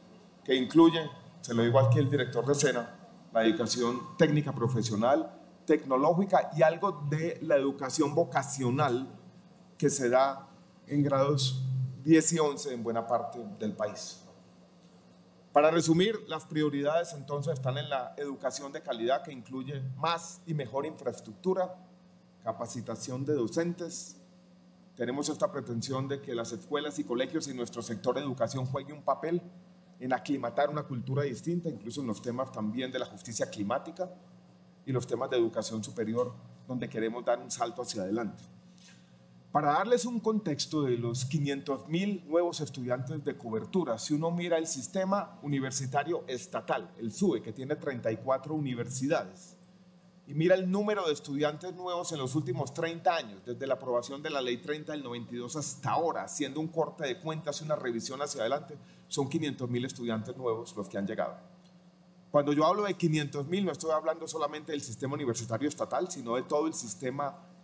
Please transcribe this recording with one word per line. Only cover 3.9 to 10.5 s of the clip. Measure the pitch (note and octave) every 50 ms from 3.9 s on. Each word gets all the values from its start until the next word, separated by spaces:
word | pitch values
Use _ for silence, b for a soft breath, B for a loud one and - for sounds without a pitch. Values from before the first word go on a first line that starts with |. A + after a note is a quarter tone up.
| B2 A#2+ - - - -
técnica | E3 D3+ D3 D3+ C#3+ C#3 C3+
profesional, | C3 A#2 A2 - A2+ G#2 A2 G#2+ G2+ A2+ B2 C#3+ D#3+ D#3+ - - - - - - - -
tecnológica | - D#3 D3 - C3+ C3+ B2+ C#3+ D#3+ F3 E3+ G3 F#3 - D#3+ - - -
y | D#3
algo | D#3+ D#3 E3 E3 F#3+ G3 F3 D3 D3 C#3+
de | D3+ D#3 D#3+ E3+ - -
la | - D#3+ D3+
educación | C#3 C#3 C#3 C#3 - C3+ C3 C3 - D3 C#3+ C3
vocacional | D#3+ E3+ - - C#3+ C3 - - C3+ C3 B2 B2 C#3+ D3+ C#3 A#2+ B2+ C3 - - - - - - - - - - - - - - -
que | D3+ C#3+
se | C#3 - C3 A#2+
da | B2 B2+ C3+ C#3 C3+ - - -